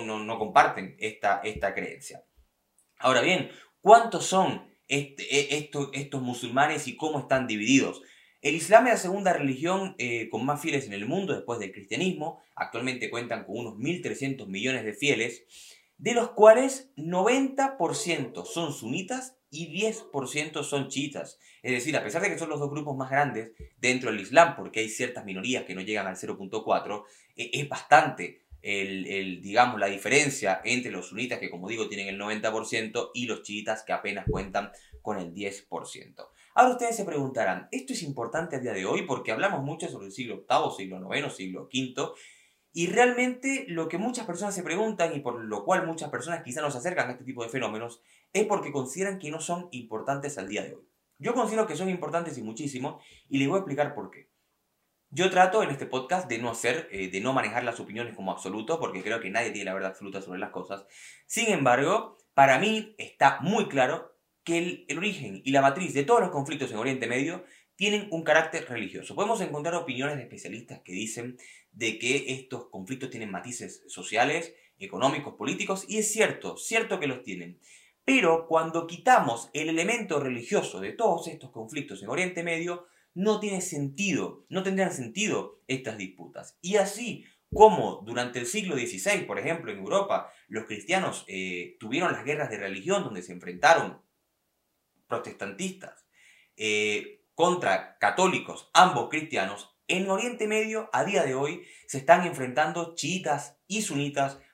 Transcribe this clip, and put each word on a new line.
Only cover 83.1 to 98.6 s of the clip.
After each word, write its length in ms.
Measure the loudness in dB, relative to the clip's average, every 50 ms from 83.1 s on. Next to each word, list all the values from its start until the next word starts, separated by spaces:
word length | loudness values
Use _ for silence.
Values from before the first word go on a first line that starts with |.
| -6
no 260 | -2 2 2 2 2
tiene 200 | 0 -2 -4 -4
sentido, 840 | -4 -4 -4 -4 -4 -4 -4 -2 -2 0 0 0 0 -2 -6 -10 -12 -6
no 120 | -4 -2 -2
tendrían 300 | 0 0 0 0 0 -2
sentido 720 | -4 -8 -8 -4 -2 -2 0 0 -2 -4 -6 -12 -14 _ -6
estas 280 | -6 -4 -4 -6 -8
disputas. 640 | -8 -8 -10 -12 -14 -18 -18 -16 -16 -18 -18 -18 _
Y 160 | -4 0 2
así 480 | 2 2 2 -2 -6 -8 -8 -8 -10 -12 -18 _ _ _ _ 8
como 500 | 10 12 12 12 8 2 0 -2 -6 -8
durante 360 | -6 -2 -2 -2 -2 -4 -6
el 60 | -6
siglo 300 | -4 -4 -4 -2 -2 -2
dieciséis, 460 | -2 -2 -4 -4 -4 0 0 0 0 0
por 160 | -2 -4 -4
ejemplo, 340 | -2 -2 -4 -4 -6 -8 -10
en 60 | -8
Europa, 520 | -4 0 0 2 2 2 0 -2 -2 -4 -16 -20 _ -10
los 180 | -8 -8 -8
cristianos, 580 | -6 -8 -8 -4 0 0 2 2 0 -4 -6 -8 -10
eh, 480 | -8 -6 -6 -4 -6 -6 -8 -10 -12 -14
tuvieron 320 | -8 -4 -2 0 0 0 0
las 120 | -2 -4
guerras 260 | -4 -4 -4 -4 -4
de 80 | -6 -6
religión 460 | -6 -6 -8 -6 -2 0 0 0 0
donde 180 | -2 -6 -10 -10
se 100 | -12 -12
enfrentaron 720 | -14 -12 -12 -2 4 6 8 8 6 4 0 -6 -12 _ _ _ _ _ _ _ _ _ _ _ _ _ _ _ _ _ _ _ _ _
protestantistas, 1000 | -6 -6 -6 -6 -6 -10 -10 -10 -8 -6 -6 -6 -6 -6 -8 -14 -18 -18 -20 _ _ _ _ _ -20 -20 _ _ _ _
eh, 640 | -4 0 0 2 2 2 2 0 -2 -4 -8 -14 -20 _ _ _
contra 640 | 2 4 4 4 4 4 4 4 2 2 -4 -4 0
católicos, 720 | 2 2 4 6 4 4 4 2 -2 -6 -10 -14